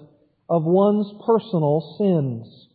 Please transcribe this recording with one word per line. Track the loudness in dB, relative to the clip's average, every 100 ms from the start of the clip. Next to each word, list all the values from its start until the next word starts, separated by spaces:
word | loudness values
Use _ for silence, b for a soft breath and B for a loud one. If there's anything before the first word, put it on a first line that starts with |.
| -20 _ _ _ -4
of | -2
one's | 2 2 4 2 -4 -8 0
personal | 0 0 -2 0 -2 -4 -4
sins. | 0 0 -2 -8 -12 -20 _